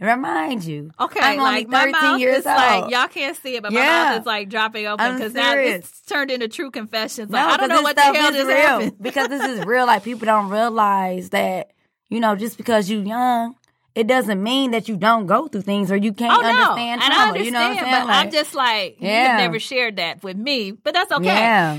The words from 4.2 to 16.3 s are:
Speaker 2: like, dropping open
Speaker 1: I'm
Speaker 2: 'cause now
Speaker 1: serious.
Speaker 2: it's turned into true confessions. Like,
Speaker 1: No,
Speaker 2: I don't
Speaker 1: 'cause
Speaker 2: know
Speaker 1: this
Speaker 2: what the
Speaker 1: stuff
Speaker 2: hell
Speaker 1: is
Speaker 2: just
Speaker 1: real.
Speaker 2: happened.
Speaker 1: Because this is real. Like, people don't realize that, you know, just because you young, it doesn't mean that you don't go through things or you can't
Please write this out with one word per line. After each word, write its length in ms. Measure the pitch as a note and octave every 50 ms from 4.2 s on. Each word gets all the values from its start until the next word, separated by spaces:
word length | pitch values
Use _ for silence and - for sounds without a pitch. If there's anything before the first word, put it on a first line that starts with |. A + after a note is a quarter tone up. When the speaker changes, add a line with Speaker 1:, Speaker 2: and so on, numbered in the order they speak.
| A3
Speaker 2:
like, 240 | A#3+ G#3+ G#3 G#3 G3
dropping 360 | A#3 A3 A3 A3 A3+ G#3+ G#3
open 200 | G#3 G#3 G3+ A3+
Speaker 1:
I'm 120 | B3 B3+ B3+
Speaker 2:
'cause 140 | A3+ A3 A#3+
now 180 | B3 A#3+ A#3+ B3+
Speaker 1:
serious. 320 | C#4 C4 A#3+ G3+ F3 -
Speaker 2:
it's 160 | - - -
turned 300 | _ - G4 D4 C#4 C4+
into 180 | B3+ B3 A#3 A3
true 200 | - - - C4+
confessions. 640 | - A#3 G#3+ A3 A#3 A3 A3 - - B3 G#3+ G3+
Like, 100 | G3 B3
Speaker 1:
No, 60 | D4
Speaker 2:
I 40 | E4+
don't 80 | C#4 C#4
Speaker 1:
'cause 100 | C4+ C4
Speaker 2:
know 60 | E4+
Speaker 1:
this 80 | D#4 D4
Speaker 2:
what 120 | D4 C#4+
the 60 | C#4+
Speaker 1:
stuff 140 | C#4+ C#4 C#4
Speaker 2:
hell 120 | D4+ D4+ D4
Speaker 1:
is 40 | C#4+
Speaker 2:
just 120 | C#4 C4+
Speaker 1:
real. 100 | C4 C4
Speaker 2:
happened. 360 | C#4 D4 D4 B3+ G#3 A3 G3 - -
Speaker 1:
Because 260 | G3 - - C#4 C4+ B3
this 140 | C#4 C#4 -
is 220 | C4+ B3 G3+ E3
real. 200 | G3 A#3+ B3+ B3+
Like, 180 | A#3+ A3 G3 -
people 220 | A3+ B3 A3+ A3
don't 240 | A3 A3 G#3+ G3+ F#3+
realize 800 | G3+ G#3+ A#3 A#3+ A3 A3+ G#3 G3+ G3 G3 F#3+ F#3 F#3 F3+ F#3 F#3
that, 420 | G3+ G3 G3 F#3+ F#3 F3 - - _ _ _ _ _ _ _ _
you 100 | G#3+ A#3
know, 160 | A#3 G#3+ G3+
just 220 | G3 A3 A#3 -
because 320 | - - A#3+ A3+ G#3+ G3 F3+
you 100 | A3 G#3+
young, 560 | F#3+ G3+ A3 B3 B3 B3+ B3 A#3 A#3 A#3 C4 - _ _ _ _ _ _ _
it 100 | A3+ A3+
doesn't 340 | G#3+ B3+ B3+ G#3+ G3+ G3+ F#3
mean 300 | G3+ A#3 B3+ C4+ C4+ B3
that 160 | A3+ A3+ -
you 80 | A3 A3
don't 300 | E3+ F#3+ A3 A#3 A3+ G3+
go 220 | E3 G3+ B3 E4
through 160 | D4 - G3 F3+
things 280 | G3+ G3+ G3+ G3 F3
or 40 | G3
you 160 | G3+ G3+ A3+ G3+
can't 180 | - A#3 A#3+